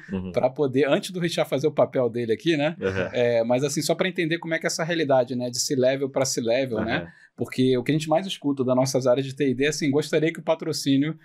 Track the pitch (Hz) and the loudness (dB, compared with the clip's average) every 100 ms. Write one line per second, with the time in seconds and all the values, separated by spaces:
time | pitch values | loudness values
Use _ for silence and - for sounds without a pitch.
0 | - 95 92 90 131 131 143 127 139 170 | -8 -8 -4 -2 -2 0 0 2 2 0
1 | 196 180 170 170 147 139 151 - 123 135 | -2 -6 -4 -2 -2 0 0 2 0 2
2 | 120 113 117 110 165 156 147 165 98 95 | 0 0 -2 0 0 0 0 0 -2 -2
3 | 90 123 120 117 117 123 139 156 147 165 | -2 0 2 2 2 2 0 -2 -2 0
4 | 185 180 165 170 170 165 170 - 165 170 | 0 -2 -2 -4 -4 -4 -4 -4 -4 -2
5 | 143 135 127 123 123 123 - 139 127 135 | 2 2 2 -2 -4 -4 -2 2 2 2
6 | 135 135 131 - 113 123 131 110 110 - | -2 -2 -2 -2 0 0 0 -2 -2 -4
7 | - - - - 120 - 131 127 120 151 | -6 -16 -18 -8 -6 2 4 4 2 0
8 | 156 156 190 - 143 139 127 127 131 131 | 2 0 0 -4 -2 0 0 2 2 2
9 | 127 123 135 135 143 123 143 151 151 139 | 2 2 0 -2 0 2 0 0 0 0
10 | 156 160 156 165 - 160 165 147 143 135 | 2 0 0 -2 -2 -2 0 -2 2 4
11 | 147 160 | 2 -2